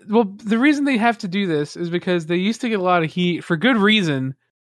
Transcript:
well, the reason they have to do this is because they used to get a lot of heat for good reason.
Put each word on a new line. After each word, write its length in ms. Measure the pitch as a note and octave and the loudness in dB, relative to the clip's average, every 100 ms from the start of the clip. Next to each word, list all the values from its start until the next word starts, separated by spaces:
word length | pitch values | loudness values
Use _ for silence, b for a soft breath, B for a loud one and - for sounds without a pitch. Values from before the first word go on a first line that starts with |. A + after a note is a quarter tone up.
| G#3 | 0
well, 180 | A3 G3 | 0 0
the 340 | G#3 A3 A3+ | -4 -2 2
reason 240 | C#4+ D4 C#4 | 2 2 0
they 120 | A#3+ | 2
have 200 | A#3 A3 | 0 -2
to 80 | F#3+ | -4
do 200 | G3 F#3+ | -4 -2
this 280 | D3+ D3+ E3 | -2 -4 -6
is 140 | E3+ | -4
because 380 | F3 F#3 F3 D#3 | -4 -2 -2 -2
they 80 | F3 | -2
used 260 | G3 A3 | 0 -2
to 80 | A#3+ | -4
get 100 | G#3 | -2
a 40 | |
lot 180 | F3+ F3 | 2 2
of 60 | D#3+ | 0
heat 320 | F3+ F3 E3 | 0 0 -2
for 140 | - E3 | -2 0
good 200 | A#3+ A#3 | 2 4
reason. 580 | G3+ G#3+ E3 C3+ C3 - _ _ _ | 4 4 2 -2 -4 -8 _ _ _